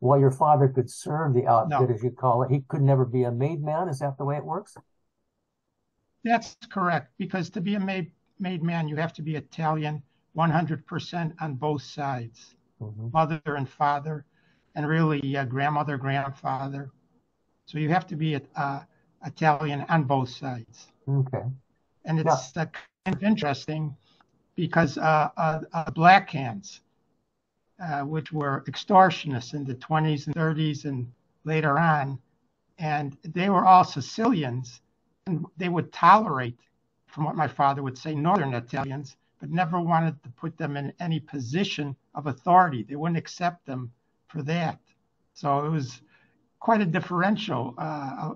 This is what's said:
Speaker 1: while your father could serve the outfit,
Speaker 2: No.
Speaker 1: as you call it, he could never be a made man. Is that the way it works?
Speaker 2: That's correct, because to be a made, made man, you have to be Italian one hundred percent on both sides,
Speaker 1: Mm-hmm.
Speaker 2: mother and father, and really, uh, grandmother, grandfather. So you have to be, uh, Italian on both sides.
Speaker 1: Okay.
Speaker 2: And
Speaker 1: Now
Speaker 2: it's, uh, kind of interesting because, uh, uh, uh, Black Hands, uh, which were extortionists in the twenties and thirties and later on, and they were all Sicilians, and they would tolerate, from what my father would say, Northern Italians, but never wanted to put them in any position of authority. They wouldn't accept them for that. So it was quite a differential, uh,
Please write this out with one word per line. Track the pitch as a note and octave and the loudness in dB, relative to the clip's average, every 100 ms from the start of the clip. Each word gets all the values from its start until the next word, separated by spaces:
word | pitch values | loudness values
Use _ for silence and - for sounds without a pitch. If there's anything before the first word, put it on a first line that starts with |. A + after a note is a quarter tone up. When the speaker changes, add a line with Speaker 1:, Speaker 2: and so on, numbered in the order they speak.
Speaker 1:
while | B2 C#3 | 4 6
your | C#3 | 6
father | C3 D3+ D3 C3+ | 4 4 6 6
could | C3 A#2+ | 4 -2
serve | - - D3 D#3 | -4 -6 -2 0
the | B2 - | 2 4
outfit, | A#2 C3 C#3+ B2+ | 4 4 2 2
Speaker 2:
No. | A2 | 0
Speaker 1:
as | |
you | A#2+ | -4
call | - B2+ A#2+ | -2 0 2
it, | B2+ | 2
he | C#3 C3+ | 0 -2
could | D#3 | 0
never | C#3 C3+ B2 | 4 4 2
be | B2+ | 2
a | B2 | 0
made | A#2+ C#3 E3 | 0 -2 -2
man. | D3 D#3 F3+ | -4 -2 -2
Is | C#3 | -4
that | D3 C3+ | -6 -4
the | C#3 | -4
way | D3 | -4
it | - | -4
works? | E3 G#3 - - _ _ _ _ _ _ _ _ _ _ _ _ _ | -8 -8 -20 -20 _ _ _ _ _ _ _ _ _ _ _ _ _
Speaker 2:
That's | A3+ A3+ A3+ - - | 0 0 0 -18 -10
correct, | G3+ F3+ D#3+ - - | -2 0 0 -4 -10
because | F#3+ F#3+ F3 | -6 -4 -4
to | G#3+ | -4
be | F3 | -4
a | G#3 | -2
made, | F#3+ F#3+ E3 _ _ - | -2 -4 -6 _ _ -8
made | F#3 F3+ | -6 -4
man, | E3 E3+ D#3 | -2 -2 -4
you | D3+ | -4
have | D#3+ | -4
to | - | -6
be | D#3 D3+ | -6 -6
Italian | - - D#3+ D#3 D3+ D3+ - _ _ | -8 -6 -2 -2 -2 -6 -10 _ _
one | D#3+ E3 | -2 2
hundred | D#3 D#3 E3 - | 2 0 -4 -6
percent | E3 - F3 E3 - | -10 -6 -6 -6 -6
on | D#3+ C3 | -8 -4
both | D3+ D3 | -2 -4
sides, | - - C#3 B2+ A2+ - - _ _ - | -6 -8 -6 -6 -8 -14 -20 _ _ -14
Speaker 1:
Mm-hmm. | G#2+ G#2+ A#2 | -14 -10 -2
Speaker 2:
mother | D#3+ D#3+ D#3+ D3+ | 2 2 0 -4
and | C#3+ C3 | -4 -4
father, | - D3 C#3+ D3 D3+ - _ _ _ _ - | 0 0 0 -2 -10 -10 _ _ _ _ -6
and | D3 | 0
really, | D#3+ D#3+ D3 C3+ C#3 | 2 2 0 -2 -4
uh, | C3+ | -2
grandmother, | C3 C#3+ D3+ D3 C#3+ | -2 0 0 -2 -4
grandfather. | C3+ C#3 C#3 C3+ C#3+ C3 C#3 C#3 C#3 - _ _ _ _ _ _ _ | -2 -2 -4 -6 -6 -6 -6 -10 -12 -18 _ _ _ _ _ _ _
So | D3 | -4
you | D3+ | 0
have | F3+ F3+ | 0 0
to | D#3+ | -4
be, | D#3+ C#3+ - - | -2 -2 -6 -4
uh, | C#3+ C#3 - _ _ _ | -4 -4 -10 _ _ _
Italian | D#3+ - D#3+ C#3+ D3+ C#3+ - | -14 0 2 4 2 -4 0
on | E3 C3+ | 2 4
both | C#3 B2 | 2 0
sides. | - C#3 B2 A2+ - - _ - | -6 -10 -10 -12 -20 -20 _ -4
Speaker 1:
Okay. | C#3 C3 B2+ B2+ C3 _ _ _ _ - | 0 0 -2 -6 -8 _ _ _ _ -2
Speaker 2:
And | D#3+ D#3+ | 0 4
Speaker 1:
Now | |
Speaker 2:
it's, | C#3+ - - | 2 0 -6
uh, | D#3+ - - _ - | -6 -8 -20 _ -4
kind | F#3 | -2
of | |
interesting | G3+ G#3 D3 C3+ - D#3 D#3 - _ _ _ _ _ - | 2 2 0 -4 -4 -6 -6 -8 _ _ _ _ _ -4
because, | E3 E3 D#3+ - | 0 2 2 2
uh, | D#3+ D3+ D3 - | 2 2 2 0
uh, | D#3+ D#3 D#3 | -2 -2 -6
uh, | E3+ D#3 | -8 -6
Black | C#3+ E3+ G3 G3 | 4 6 6 2
Hands, | C#3+ B2+ G#2 - - _ _ _ _ _ _ _ _ _ - | -6 -6 -8 -12 -20 _ _ _ _ _ _ _ _ _ -14
uh, | F3 C#3+ | -8 -6
which | C#3 D#3 - | -4 -4 -4
were | D#3 C#3+ C3+ - | -4 -2 -2 -6
extortionists | B2+ - G3 F#3 - D#3 B2+ A#2+ | -10 6 8 8 6 -4 -6 -6
in | D3+ | -8
the | C3+ B2 | -8 -8
twenties | - D#3 D#3 D3 D3 | -2 0 2 0 -2
and | D3+ | -2
thirties | D#3+ D#3 D#3 C#3+ D3+ | 0 0 -2 -2 -6
and | C3+ A#2+ - _ _ | -6 -8 -12 _ _
later | D#3 D#3 D3+ C#3+ | -4 0 2 2
on, | E3 D3+ C#3 C3 _ _ _ _ _ - | 4 2 0 -8 _ _ _ _ _ -8
and | D#3+ D3 C#3+ - | -4 -2 -4 -10
they | F3 F3 F#3+ | -8 -2 2
were | F#3 F#3 | 4 8
all | F#3 | 8
Sicilians, | F3 - B2+ - A3+ G3+ C3+ B2 C3 - _ _ _ _ - | 8 0 -6 0 2 2 0 -4 -8 -16 _ _ _ _ -6
and | E3 E3 - | -4 -6 -6
they | F3+ | -2
would | F3 - | -2 -2
tolerate, | - E3+ G#3 A3 C3+ B2 B2 _ _ _ _ _ | 4 8 8 6 -2 -4 -8 _ _ _ _ _
from | - D3 | -6 -4
what | D3+ | -2
my | D3 | -2
father | - C#3 C#3 | 2 2 2
would | C3+ B2+ | -4 -8
say, | D#3+ D3+ | -6 -2
Northern | D#3 G3 C#3 B2 | 2 2 0 -4
Italians, | A#2+ - C3+ C3+ C#3 - _ _ | -6 -6 -6 -8 -12 -18 _ _
but | D3+ | -6
never | E3 F3 F3 | -2 0 0
wanted | E3+ E3 E3 - | 2 2 2 -2
to | - | -12
put | - E3 - | -10 -10 -6
them | D3+ C#3+ | -6 -4
in | C#3 - | -6 -6
any | F3 D#3+ | -4 -4
position | - D3+ A#2 D#3 G3 - C#3+ C3 _ - | -4 -10 -4 -2 -2 -2 -6 -8 _ -10
of | C#3+ | -6
authority. | B2+ F3 F3 F3+ B2+ | -4 4 6 6 2
They | G#2+ C#3+ | -6 -6
wouldn't | D#3+ E3 | -2 -4
accept | D#3+ - F3 E3+ - | -6 -6 -6 -6 -10
them | B2+ B2 - _ _ _ | -10 -10 -16 _ _ _
for | D#3+ | -10
that. | C#3 E3+ D#3+ - _ _ _ _ _ - | -4 -2 -2 -6 _ _ _ _ _ -8
So | D3 C#3 | -2 0
it | D3 | 0
was | D#3+ C3 - _ _ _ _ _ - | -2 -4 -10 _ _ _ _ _ -8
quite | - A3 | 2 2
a | G3 | 2
differential, | F3 E3+ F3 F#3 G#3+ - C3 A2+ - | -2 -2 0 2 0 -2 -4 -4 -6
uh, | E3 - F2+ - D#3 | -8 -6 -8 -8 -8